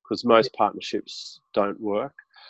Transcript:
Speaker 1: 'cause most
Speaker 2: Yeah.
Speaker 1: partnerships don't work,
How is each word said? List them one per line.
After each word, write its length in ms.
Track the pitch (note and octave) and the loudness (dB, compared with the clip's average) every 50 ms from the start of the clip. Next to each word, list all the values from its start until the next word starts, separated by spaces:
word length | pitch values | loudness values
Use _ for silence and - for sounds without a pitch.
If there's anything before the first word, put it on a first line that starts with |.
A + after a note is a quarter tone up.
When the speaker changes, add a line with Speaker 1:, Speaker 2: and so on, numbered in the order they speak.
| _ | _
Speaker 1:
'cause 160 | - A2 - - | -8 -6 -2 2
most 280 | A#2+ A2+ A2+ G#2+ - - | 6 6 6 6 4 2
Speaker 2:
Yeah. 40 | |
Speaker 1:
partnerships 840 | - G#2+ G2 - - - - - G2+ - - - - - - - - _ _ - | 0 0 0 0 -4 -8 -6 -6 -8 -8 -10 -14 -16 -16 -16 -20 -20 _ _ -2
don't 260 | G#2+ G2+ G2+ - - | -2 0 0 -2 -6
work, 340 | A2+ G#2 G2+ G#2+ C3 C#3+ _ - - _ _ - - | -6 -4 -4 -4 -4 -6 _ -18 -20 _ _ -20 -20